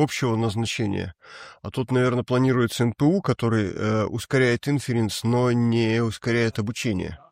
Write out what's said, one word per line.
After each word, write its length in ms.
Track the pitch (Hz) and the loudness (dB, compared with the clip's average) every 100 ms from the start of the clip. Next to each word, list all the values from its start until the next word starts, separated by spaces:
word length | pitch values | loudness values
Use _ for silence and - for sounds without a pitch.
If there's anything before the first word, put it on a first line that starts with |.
общего 360 | 147 - 127 113 | 0 0 -2 0
назначения. 760 | 113 104 113 - 104 95 92 - - - - - | 0 -2 -4 -2 -2 -2 -6 -10 -20 -20 -20 -14
А 80 | - | -10
тут, 220 | - 120 | -6 0
наверное, 320 | 127 127 120 | 2 2 0
планируется 600 | - 127 131 127 117 - | 0 2 2 2 0 0
Н 100 | 120 | -2
П 120 | 107 147 | 2 2
У, 160 | 196 | 2
который, 500 | - 127 117 113 98 | 0 0 0 0 0
э, 320 | - 107 110 104 | -2 0 0 0
ускоряет 640 | 113 - 135 127 117 - | -4 -2 2 2 2 0
инференс, 540 | 143 - 117 110 - | -2 0 0 0 -2
но 280 | 117 123 123 | 0 2 2
не 500 | 120 117 117 113 113 | 2 2 2 2 2
ускоряет 580 | 117 104 - 117 113 110 | 0 -4 -2 0 0 0
обучение, 600 | 107 117 123 95 82 80 - | -4 -2 -2 -2 -4 -10 -20